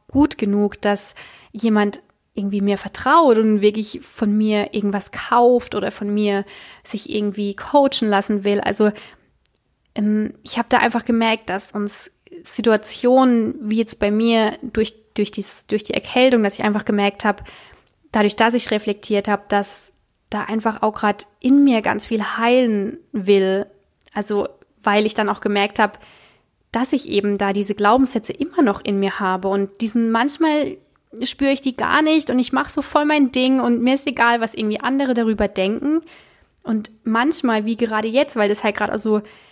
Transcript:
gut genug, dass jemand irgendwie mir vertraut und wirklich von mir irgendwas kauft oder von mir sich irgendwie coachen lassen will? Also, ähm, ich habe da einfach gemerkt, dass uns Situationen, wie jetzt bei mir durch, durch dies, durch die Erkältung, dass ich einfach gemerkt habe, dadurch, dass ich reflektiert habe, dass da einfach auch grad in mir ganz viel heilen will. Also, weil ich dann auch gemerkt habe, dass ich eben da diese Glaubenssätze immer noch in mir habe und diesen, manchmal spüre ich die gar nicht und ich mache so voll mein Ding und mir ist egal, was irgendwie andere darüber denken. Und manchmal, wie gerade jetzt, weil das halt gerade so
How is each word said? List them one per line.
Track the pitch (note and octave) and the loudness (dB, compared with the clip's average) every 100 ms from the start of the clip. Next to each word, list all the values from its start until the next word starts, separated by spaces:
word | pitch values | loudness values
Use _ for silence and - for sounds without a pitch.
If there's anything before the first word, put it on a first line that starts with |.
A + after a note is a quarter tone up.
| _ | _
gut | C4+ D4 - | 2 2 2
genug, | G3+ G3+ G#3 - | -2 0 0 -2
dass | G#3 G3+ - - - - - | -2 -2 -4 -12 -20 -20 -18
jemand | G#3 A3+ G#3 G#3 - _ _ _ - | -4 0 2 0 -4 _ _ _ -8
irgendwie | G3 G3+ | -4 -2
mir | G3+ G3 | 0 0
vertraut | - - C4+ E4 D4+ A3 | -4 -6 2 4 6 4
und | A3 G#3 | 4 4
wirklich | G#3 G#3+ G#3+ - | 2 2 -6 -10
von | - - G#3 G#3+ | -12 -4 0 0
mir | G#3+ G#3 G3+ | 2 0 -2
irgendwas | G#3+ G3+ G3 - | -4 -2 -4 -6
kauft | - - A#3+ A#3+ A#3+ - | -10 0 4 4 4 0
oder | G#3 G3 | -6 -6
von | - G#3 | -6 -4
mir | G#3 G#3 G3+ G3 - - - | -2 0 -2 -6 -14 -20 -20
sich | - G#3 - | -12 -10 -6
irgendwie | G#3 G#3 G3 G3+ G3+ | -4 -4 -4 -6 -6
coachen | - D4 C#4 - G#3+ | 0 2 4 2 0
lassen | G3+ G3+ G#3 | 0 0 -2
will? | G3+ G3+ | 0 0
Also, | - G#3 G#3+ G#3+ - - _ _ _ _ _ _ _ | -2 2 0 0 -16 -20 _ _ _ _ _ _ _
ähm, | - G#3 G#3+ G#3+ - | -4 0 0 -2 -8
ich | - A#3+ | -10 -6
habe | - | 0
da | B3 | 2
einfach | A#3 A#3 | 2 -2
gemerkt, | - A3+ A3+ A3+ - | -2 0 0 -2 -4
dass | F#3+ - | -6 -6
uns | G#3 G#3 - - _ _ - | -6 -6 -6 -10 _ _ -14
Situationen, | - - A3 G#3+ - - B3 C4 C4 A#3 A3 D4+ | -8 -2 2 2 0 0 4 6 6 4 0 -4
wie | G#3+ A3 | -4 -2
jetzt | A3 - | -2 -2
bei | G#3 | 0
mir | G#3+ A#3 A3+ G#3+ - | 2 2 2 0 -2
durch, | - A3 A3 - _ | -6 -2 -2 -4 _
durch | - G3+ | -4 -4
dies, | - - - - | -4 -10 -12 -6
durch | G#3 | -6
die | - | -4
Erkältung, | - - B3+ C4 A#3+ | -6 -2 2 4 4
dass | G3+ - | 2 -2
ich | |
einfach | G#3+ G#3 | -2 -2
gemerkt | G#3 G#3 G3+ G3+ | -2 0 0 0
habe, | G#3+ G3+ - - - - _ _ - | -2 -2 -8 -20 -20 -20 _ _ -6
dadurch, | G#3+ G#3 G#3 | 0 0 2
dass | A3+ | 2
ich | A#3 - | 2 0
reflektiert | G#3+ G#3 G#3 - G3+ G3+ | -2 -2 -6 -2 -2 0
habe, | G3+ - | -4 0
dass | G3+ G3 - - _ _ _ - | -2 -2 -8 -14 _ _ _ -8
da | G#3 | -8
einfach | - A3 A3 A3 | -4 -4 -4 -2
auch | G#3+ | -2
grad | G#3+ G#3 G#3 - _ | 0 -2 -2 -8 _
in | B3+ C#4 | 4 6
mir | C#4 A3 | 6 4
ganz | - G#3 - | 0 -4 -2
viel | A3+ | -4
heilen | G3+ - A#3 B3+ B3 G#3 G3+ F4 _ | -4 -2 2 4 4 0 -4 -8 _
will. | G#3+ F#3 G3 F#3+ G3 - _ _ _ _ | -6 2 4 4 0 -4 _ _ _ _
Also, | G#3 G3+ G#3 - - _ _ | -8 -4 -4 -4 -10 _ _
weil | G#3+ G#3 G#3+ | 0 2 0
ich | |
dann | A3 G#3 | 0 -2
auch | G#3 | -2
gemerkt | G#3 G3+ G#3 G#3+ | -2 0 -2 0
habe, | G#3 - - - _ _ _ _ - | -2 -2 -20 -20 _ _ _ _ -8
dass | A3+ C4 | -4 -2
ich | C4+ - | -2 0
eben | G3 G#3 G3+ | -2 0 -2
da | G3 | 0
diese | G3+ G3+ | -2 -2
Glaubenssätze | G3+ G#3 B3+ B3+ A3 - | 0 4 4 2 0 -6
immer | - D4 - | -8 -4 2
noch | B3+ G3+ | 2 2
in | - G3 | -2 -2
mir | G3 - | -2 -2
habe | F#3+ F#3 F#3+ | -2 -2 -2
und | G3 G3 - | -2 -2 -4
diesen, | A3+ A#3 A3+ | -2 0 0
manchmal | A3+ C#4 - D#4+ G3+ F#3 F#3+ _ _ _ A3+ | 0 0 0 2 2 -2 -6 _ _ _ -8
spüre | C4 - C#4 | -6 -2 0
ich | C4+ | 0
die | C4+ B3 | -2 -4
gar | B3 D4 | 0 2
nicht | D#4 D#4 - | 2 2 2
und | B3+ | -2
ich | A#3+ | 0
mache | C4 C#4+ | -2 -4
so | - | -6
voll | - D4 | -2 0
mein | D4 D4+ C4 | 2 2 2
Ding | B3+ B3+ C4 | 2 2 2
und | A#3+ A#3 | 2 2
mir | A#3+ | 2
ist | C4+ D4 | 0 -2
egal, | B3 A#3 A#3 | 0 2 2
was | A3+ | -2
irgendwie | - G#3+ G#3+ | -4 -4 -2
andere | B3 C4+ C4+ | -2 -2 0
darüber | A#3 A3 G#3+ G3+ | 0 0 0 -2
denken. | - F#3+ A3+ C#4+ D#4+ - - _ _ _ _ | 0 -2 -2 -2 -2 -4 -20 _ _ _ _
Und | - A3 G#3+ _ | -6 -6 -6 _
manchmal, | A3+ A3+ C#4 E4 B3 A3 | -2 0 0 0 0 0
wie | G#3+ A3 | 0 -2
gerade | A3+ G#3+ A3 | -2 -2 0
jetzt, | B3 D4+ A#3 | 0 0 0
weil | G3+ | 0
das | G#3 | 0
halt | G#3+ G3+ | -2 -2
gerade | G#3 G#3+ | -4 -2
so | A3 G#3 G#3 - _ | -2 -2 -4 -20 _